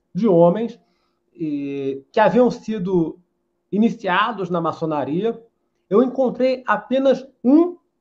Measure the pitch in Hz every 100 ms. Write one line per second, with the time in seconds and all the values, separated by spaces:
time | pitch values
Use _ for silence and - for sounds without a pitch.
0 | _ 175 220 170 170 208 233 - _ _
1 | _ _ _ - 156 143 143 139 135 135
2 | - 226 208 226 247 - - 220 185 185
3 | 156 - _ _ _ _ - 196 226 -
4 | 190 180 226 202 170 175 160 - 160 151
5 | 135 165 226 233 - _ _ _ - 196
6 | 254 269 247 - 254 254 - 202 - 262
7 | 269 247 - _ 240 302 349 349 _ _